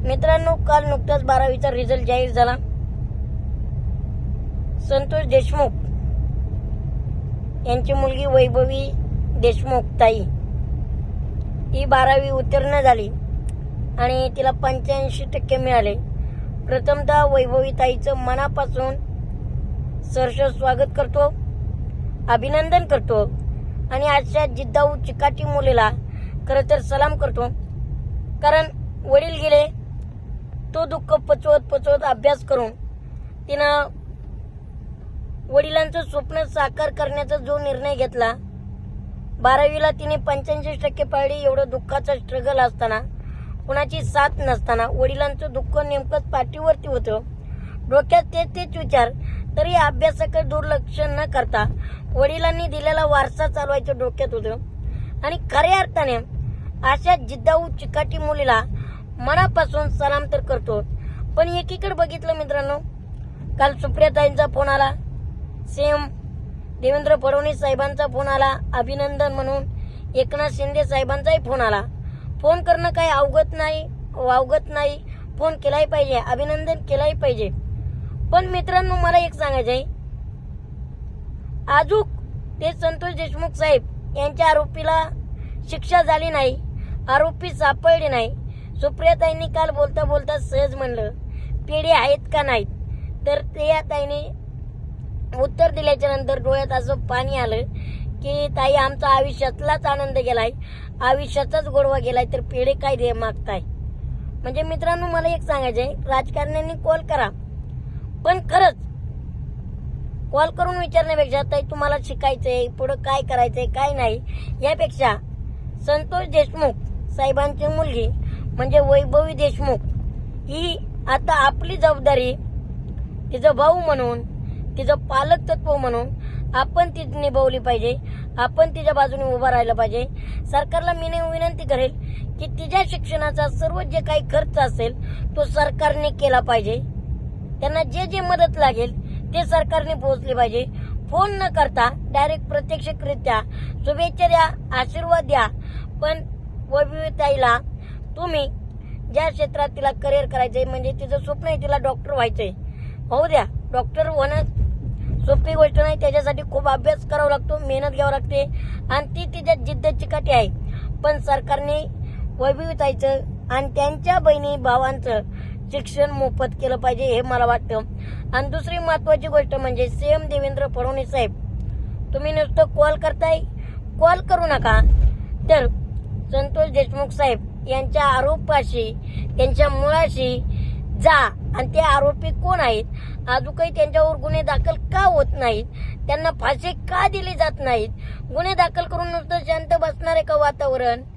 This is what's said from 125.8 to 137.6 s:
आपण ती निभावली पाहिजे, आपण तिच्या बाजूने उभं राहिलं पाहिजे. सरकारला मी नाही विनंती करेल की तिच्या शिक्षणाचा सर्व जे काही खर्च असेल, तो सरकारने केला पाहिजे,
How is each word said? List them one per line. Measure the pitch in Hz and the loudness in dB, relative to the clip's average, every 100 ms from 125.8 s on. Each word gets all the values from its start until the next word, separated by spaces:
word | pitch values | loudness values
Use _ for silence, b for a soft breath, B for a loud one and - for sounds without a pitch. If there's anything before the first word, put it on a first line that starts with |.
| 254 233 254 - B B B | 2 -2 -4 -6 B B B
आपण | 254 269 339 349 | 0 2 2 0
ती | 330 | -2
निभावली | - 294 285 262 262 254 | -8 -2 0 2 2 2
पाहिजे, | 247 233 233 247 B B B - | 0 0 0 -4 B B B -2
आपण | 247 - 320 | 0 4 2
तिच्या | 320 302 | 2 0
बाजूने | 285 269 269 | 2 2 0
उभं | 262 247 254 | -2 0 2
राहिलं | 247 233 | 2 2
पाहिजे. | 226 220 226 254 B B B - | 2 0 0 -4 B B B -2
सरकारला | 285 285 330 339 | -2 0 -2 0
मी | 339 330 | -2 -2
नाही | 330 330 | -2 -2
विनंती | 220 330 - | -2 -2 -2
करेल | - 262 254 - B B B - | -2 0 0 -2 B B B -6
की | 302 | -6
तिच्या | - 330 370 370 | -6 0 0 2
शिक्षणाचा | 339 - 311 302 302 294 | -2 -4 -2 -2 0 0
सर्व | - 320 - | 0 -2 -2
जे | 269 320 | -2 -2
काही | 302 302 - | 2 0 2
खर्च | 294 311 294 | 0 2 2
असेल, | 262 - 233 247 B B B 294 | 2 2 -2 -4 B B B -2
तो | |
सरकारने | 285 294 294 - 302 294 302 | 0 2 0 2 0 2 -2
केला | - 277 254 | 0 2 2
पाहिजे, | 247 233 208 233 - - - - - - - - | 4 0 2 -4 -4 -8 -6 -6 -6 -8 -8 -4